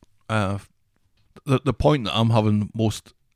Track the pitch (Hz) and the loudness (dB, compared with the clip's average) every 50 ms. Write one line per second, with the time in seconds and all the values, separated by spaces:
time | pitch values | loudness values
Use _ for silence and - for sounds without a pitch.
0 | _ _ _ _ _ - 110 107 101 95 101 98 - - _ _ _ _ _ _ | _ _ _ _ _ -6 -4 -2 -2 -2 -4 -8 -10 -14 _ _ _ _ _ _
1 | _ _ _ _ _ _ - - - 147 131 127 - 147 - - - 147 151 139 | _ _ _ _ _ _ -20 -10 -4 -2 -2 0 0 -2 -2 0 2 2 2 0
2 | 113 95 71 107 113 113 113 113 107 107 104 104 104 101 - 113 110 110 - - | -2 -2 0 0 2 2 2 2 2 2 2 0 -2 -4 -2 -2 -2 -2 -2 -4
3 | - - - _ _ _ _ | -10 -18 -20 _ _ _ _